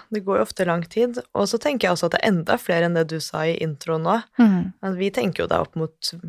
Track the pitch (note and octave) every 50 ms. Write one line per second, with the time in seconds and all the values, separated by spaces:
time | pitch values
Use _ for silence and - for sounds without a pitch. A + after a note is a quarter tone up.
0 | - _ G#3+ G#3+ F#3 F#3+ F#3+ G3+ A3 - - - F#3 F3 E3+ F3 E3+ - - A3
1 | A#3 B3 A#3+ A#3+ - _ _ - G3+ G3 - A3+ - D4+ D4 A#3 - F#3 F3+ E3
2 | - E3+ - - - - G3 E3+ D#3+ - F#3+ - - - F3 E3+ E3+ E3+ E3+ E3
3 | E3 D#3 D#3+ D#3+ D3 - - D#3+ D#3 E3 E3+ - - D#3+ D3+ C#3 - - E3 D#3+
4 | D#3+ E3+ G3 A3+ A3+ _ _ - A#3+ G#3+ F#3+ F3+ E3+ F#3 F#3 _ - F#3+ F#3+ F3+
5 | F#3+ G3+ G3 - A#3+ G3 D#3 - E3+ E3+ E3+ E3+ E3 - _ E3 D#3+ D#3+ - _
6 | - - - E3+ -